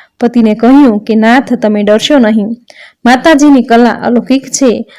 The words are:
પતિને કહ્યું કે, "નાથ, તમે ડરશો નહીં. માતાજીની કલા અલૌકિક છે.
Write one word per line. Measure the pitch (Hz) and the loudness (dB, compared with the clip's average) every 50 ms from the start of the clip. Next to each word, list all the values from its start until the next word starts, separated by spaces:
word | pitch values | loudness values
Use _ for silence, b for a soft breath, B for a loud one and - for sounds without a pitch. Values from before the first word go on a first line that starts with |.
| B B B - | B B B -6
પતિને | 240 233 240 240 226 214 214 | -6 -2 -2 0 0 0 -2
કહ્યું | 226 226 240 269 285 294 247 208 208 | 0 2 2 4 4 4 2 0 -2
કે, | 208 - 214 | -4 -4 -2
"નાથ, | 220 220 226 240 269 262 - 240 | 0 0 2 0 0 0 -2 -6
તમે | 233 - 214 208 208 | -4 -2 -2 -2 -2
ડરશો | 208 202 208 220 - - 302 277 | 0 0 0 0 0 0 0 2
નહીં. | 233 214 220 220 202 220 233 - _ B B B B B B B - | 2 0 0 -2 -4 -4 -8 -12 _ B B B B B B B -2
માતાજીની | 240 254 254 262 330 320 269 294 294 277 254 | -2 -2 0 2 0 2 2 4 4 2 2
કલા | 233 - 233 233 240 233 | 2 2 2 2 2 0
અલૌકિક | - - - - 247 233 240 - 254 269 | -2 -4 -4 -4 -4 -4 -2 -2 -4 -4
છે. | 262 262 - - 277 247 202 220 226 B B | -4 -6 -6 -2 -2 0 -2 -2 -6 B B